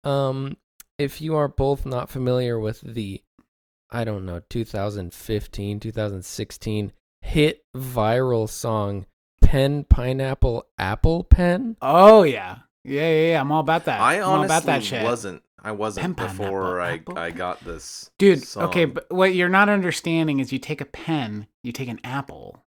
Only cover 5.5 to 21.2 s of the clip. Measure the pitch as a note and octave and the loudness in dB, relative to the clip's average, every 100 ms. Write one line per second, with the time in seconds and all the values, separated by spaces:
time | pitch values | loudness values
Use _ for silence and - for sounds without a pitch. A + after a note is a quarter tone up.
5.5 | - G2+ G#2 A2 A2 G#2+ F#2+ - - G#2+ | -8 -6 -6 -8 -4 -4 -6 -10 -10 -10
6.5 | - - G#2+ G2+ _ _ _ - D#3+ D3+ | -8 -6 -4 -6 _ _ _ -4 2 2
7.5 | - _ C3 C3 B2 G#2+ A#2+ C3 A#2 A2 | 0 _ -12 -6 0 2 2 2 0 -2
8.5 | - A#2+ A2 G2+ G2+ F#2+ _ _ _ - | -4 -4 -2 -2 -6 -10 _ _ _ 8
9.5 | C#3+ C3+ D3 - - B2 C3 C3+ C3+ C3 | 8 2 0 2 2 2 -2 -4 0 0
10.5 | A#2 - - F#2 G#2+ D#3+ E3+ F3+ - F3 | -2 -8 -6 -4 0 0 0 4 4 6
11.5 | F3+ B3 A3+ C3 E3 G3+ A3 E3 A2+ F#2 | 0 -4 -6 2 8 10 10 8 0 -8
12.5 | G#2 _ _ - C#3 E3 D#3+ D#3+ E3 C#3 | -16 _ _ -6 -2 2 2 2 2 0
13.5 | D#3 D3 E3 D#3+ A2 A2+ F3 F#3+ F#3+ F#3+ | 0 0 0 -2 0 0 2 2 2 2
14.5 | D#3 - C#3 G#2 B2 A2+ A#2+ G2 F2 _ | 2 2 -2 -2 -2 -2 -2 -6 -12 _
15.5 | _ G#2+ G#2 G#2+ G2+ F3+ F3 G#2+ F#2+ G2 | _ -10 -6 -6 -4 -6 -6 -8 -6 -4
16.5 | F#2+ F#2 F2+ F2 E2+ - - E2+ E2+ F2+ | -2 -2 -2 -4 -6 -8 -8 -8 -6 -8
17.5 | - - D#2+ - - - _ G3 D#3+ - | -8 -12 -14 -14 -18 -20 _ 4 4 0
18.5 | G#2 E3+ F3+ D#3 C3+ - F3+ F#3+ F#3 F3+ | -6 -2 0 0 -2 -6 2 2 2 2
19.5 | F#3+ G3+ G#3 F3+ - E3+ E3 D#3+ C#3 C3 | 4 4 2 0 -4 0 0 2 0 -2
20.5 | C3 - D#3 C#3+ - - D#3 | -6 -6 -8 -8 -10 -4 -2